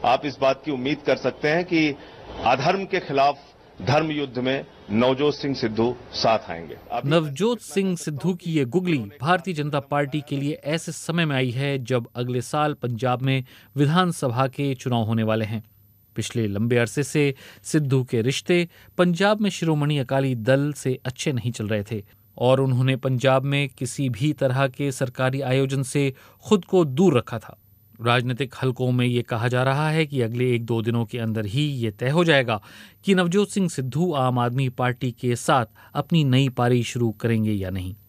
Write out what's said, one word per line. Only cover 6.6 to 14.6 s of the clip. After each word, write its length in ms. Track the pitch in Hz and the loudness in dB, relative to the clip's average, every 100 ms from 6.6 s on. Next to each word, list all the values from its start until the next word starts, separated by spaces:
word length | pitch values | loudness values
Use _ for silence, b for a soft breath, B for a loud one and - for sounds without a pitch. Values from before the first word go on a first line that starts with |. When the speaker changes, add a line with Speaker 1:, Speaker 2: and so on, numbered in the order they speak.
| 82 62 - | -12 -16 -8
Speaker 1:
आप 140 | 120 139 | -6 0
Speaker 2:
नवजोत 560 | 165 156 135 214 240 | 0 0 -2 -2 -2
सिंह 340 | - - 190 175 | -4 -2 -2 -2
सिद्धू 380 | - 143 170 | -6 -4 -4
की 180 | 185 170 | -4 -2
ये 140 | 156 127 | -2 0
गुगली 320 | 180 180 151 104 - | 0 0 -2 -2 -6
भारतीय 320 | 135 180 185 | 0 0 0
जनता 260 | 156 147 143 | -4 -2 -4
पार्टी 400 | - 147 143 151 143 | -2 -2 -2 -4 -4
के 80 | 139 | -4
लिए 160 | 143 156 139 | -4 -6 -6
ऐसे 260 | 160 - | -6 -6
समय 340 | 156 - 170 160 | -10 -4 -2 0
में 100 | 135 | 0
आई 140 | 131 | -2
है 260 | 120 139 139 | -2 -2 -4
जब 240 | 117 127 117 - | -2 -2 -2 -8
अगले 260 | 123 123 | -4 -4
साल 320 | 120 151 151 | -2 -2 -2
पंजाब 480 | 143 120 117 127 123 | -2 -4 -2 -2 0
में 220 | 135 135 131 B B 135 | 0 -2 -4 B B 0
विधानसभा 720 | 143 170 185 165 139 117 135 | 2 4 2 0 -2 0 -2
के 260 | - | 0